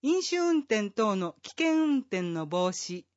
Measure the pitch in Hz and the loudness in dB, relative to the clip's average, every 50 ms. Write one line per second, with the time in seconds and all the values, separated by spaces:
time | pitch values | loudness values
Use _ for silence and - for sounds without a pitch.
0 | - 269 330 370 349 - - 349 349 349 339 311 277 - 226 214 208 202 - - | 2 2 2 2 0 0 -2 0 2 2 2 2 2 0 0 0 0 -2 -2 0
1 | 220 214 202 190 185 170 - _ _ - - - 320 320 320 311 320 302 285 269 | 0 0 2 0 -2 -4 -6 _ _ -18 -6 -2 0 2 4 4 4 4 2 0
2 | 247 _ - 185 180 175 170 165 160 151 160 180 180 180 180 - - - 180 180 | 0 _ -4 -4 -2 -2 -4 -4 -4 -2 0 0 0 0 0 -4 -8 -8 -10 -10
3 | - _ _ | -10 _ _